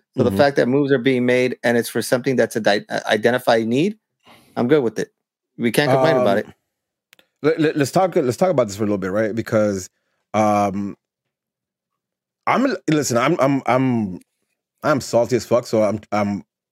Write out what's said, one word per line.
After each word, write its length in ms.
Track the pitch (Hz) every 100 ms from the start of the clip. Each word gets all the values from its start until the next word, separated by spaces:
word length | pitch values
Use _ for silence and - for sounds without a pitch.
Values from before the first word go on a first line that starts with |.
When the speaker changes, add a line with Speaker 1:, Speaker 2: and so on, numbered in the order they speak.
| _ -
Speaker 1:
So 60 |
Speaker 2:
Mm-hmm. 80 | -
Speaker 1:
the 60 | 101
fact 140 | 139 143
that 120 | 123
moves 240 | 139 139
are 60 | 135
being 280 | 131 127 123
made 320 | 127 127 -
and 120 | 120 117
it's 120 | 110
for 120 | 120
something 360 | - 127 135 123
that's 180 | 113
a 60 | 117
di-, 240 | 104 104 -
a 220 | 110 -
identified 560 | 110 120 123 - 113 113
need, 320 | 127 196 214 _ _ _ - _ -
I'm 120 | 120
good 160 | 151
with 120 | 113 101
it. 160 | - _ _ _ _ -
We 140 | 117
can't 180 | 131 147
complain 260 | 131 156 131
about 200 | 120 104
Speaker 2:
Um, 0 |
Speaker 1:
it. 80 | - _ _ _ _ _ _ _ _ -
Speaker 2:
let, 180 | 147 156
let, 160 | 151 147
let's 140 | 135
talk. 240 | 180 190
Let's 220 | 180 127 123
talk 140 | 185
about 180 | 143 107
this 80 | 98
for 80 |
a 20 | 104
little 100 | 101
bit, 140 | 92
right? 240 | 104 110
Because, 560 | 113 - 110 104 98 - _ _ _ -
um, 640 | 107 107 104 101 98 101 - _ _ _ _ _ _ _ _ _ _ _ _ _ _ -
I'm, 300 | 175 269 - -
listen, 280 | 156 131 117
I'm, 200 | 131 123
I'm, 200 | 139 135 -
I'm, 540 | 127 131 117 98 87 _ _ _ _ _ -
I'm 160 | 139 139
salty 340 | - 117 120
as 100 | 120
fuck. 220 | - 117 -
So 160 | 110
I'm, 180 | 104 107 -
I'm, 320 | 104 101 98 - _ _